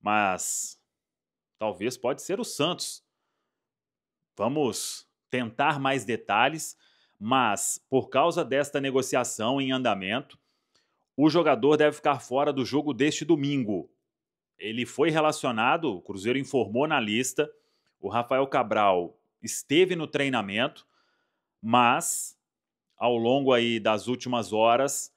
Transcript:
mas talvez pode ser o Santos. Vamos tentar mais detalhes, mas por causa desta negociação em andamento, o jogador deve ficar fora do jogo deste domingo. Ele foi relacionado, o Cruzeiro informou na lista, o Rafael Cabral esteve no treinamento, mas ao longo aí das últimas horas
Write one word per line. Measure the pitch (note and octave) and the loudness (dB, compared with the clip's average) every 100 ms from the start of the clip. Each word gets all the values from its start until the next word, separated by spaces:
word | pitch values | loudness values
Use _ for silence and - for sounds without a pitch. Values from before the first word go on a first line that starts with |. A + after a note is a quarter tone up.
mas | G#2 G#2+ G2+ F2+ - - - - _ _ _ _ _ _ _ _ | 0 2 2 -2 -6 -6 -8 -14 _ _ _ _ _ _ _ _
talvez | G#2+ G2+ G#2+ B2+ | -8 -4 -6 -4
pode | B2 C#3+ | -4 -4
ser | - G3+ | -6 -6
o | |
Santos. | A#3+ - D3 F3 - - _ _ _ _ _ _ _ _ _ _ _ _ _ - | -6 -2 -2 -2 -8 -12 _ _ _ _ _ _ _ _ _ _ _ _ _ -4
Vamos | G#2 D3 C3 G2+ - - _ _ _ | -2 0 -2 -2 -10 -12 _ _ _
tentar | B2+ A#2 - C#3+ D3 | -6 -6 -2 0 0
mais | C3+ C3+ | 0 -2
detalhes, | A2+ A2 - G#2 C3 D#3 - - _ _ _ _ | -2 -6 0 2 2 0 -12 -14 _ _ _ _
mas | G#2 C3 A#2+ G2+ - - _ | 0 2 2 0 -4 -6 _
por | C3 - | -2 0
causa | C3 E3 E3+ | 2 2 0
desta | D3 C3 C#3+ D3 | -2 -2 -2 -4
negociação | C3+ C3 B2+ C#3 A#2+ - A2 C#3 | 0 -2 0 -2 -2 -4 -2 -2
em | C3+ | -2
andamento, | C3 B2 G2 F#2+ A2+ - - _ _ _ _ _ _ _ - | -2 0 -2 -4 -6 -8 -20 _ _ _ _ _ _ _ 2
o | D3+ | 4
jogador | D#3 D#3 B2+ C3+ D3+ | 4 4 4 4 6
deve | D3+ C#3+ | 4 2
ficar | D3+ C3+ | -2 -2
fora | - B2+ D3 | -2 -2 0
do | C#3 | 0
jogo | A2+ C3+ D3 | -2 -2 -2
deste | A#2 D3 D3+ D#3 | 0 0 0 0
domingo. | D#3+ C#3 C#3+ G#2+ F#2+ C#2+ _ _ _ _ _ _ _ | 2 2 -2 -2 -4 -6 _ _ _ _ _ _ _
Ele | G#2 A2+ A#2 | -8 -6 -6
foi | - D#3+ | 0 2
relacionado, | D#3 D3+ D3 C#3 A2+ A#2+ E3 E3 F#2 | 2 0 0 -4 0 2 2 -2 -6
o | |
Cruzeiro | - F#2+ G2+ C3 | -10 -6 -2 -2
informou | C3+ C3 G2+ A2+ D3+ | 0 -2 0 -2 0
na | D3 | 0
lista, | G#2+ G#2+ B2+ - D3 - _ _ _ _ | 0 -2 -2 -2 -4 -4 _ _ _ _
o | G2 | -4
Rafael | A2 A#2+ C3 C3+ | -4 0 0 0
Cabral | C#3 A2+ G#2+ G2+ F2+ E2+ - _ _ | 0 0 2 4 2 0 -12 _ _
esteve | A2 - - D3 F#3 F3+ | -10 -10 0 2 2 0
no | D3+ | -4
treinamento, | C#3+ C#3 B2 G2 G2+ C3+ - _ _ _ _ _ _ _ _ | -2 -2 -2 -2 -2 -4 -6 _ _ _ _ _ _ _ _
mas | A2 B2 A#2+ C#3+ E3+ - - _ _ _ _ _ _ _ | 0 4 4 4 -2 -6 -10 _ _ _ _ _ _ _
ao | A#2 A#2+ | 0 2
longo | A#2 C3+ C3+ | 2 2 4
aí | B2 A#2 A2+ | 4 4 0
das | G#2+ G#2+ G#2 | 0 0 -2
últimas | B2 B2+ B2 F#2+ | -6 -2 -4 -2
horas | G#2+ A2+ A#2+ C#3 - - | 2 4 6 2 -2 -10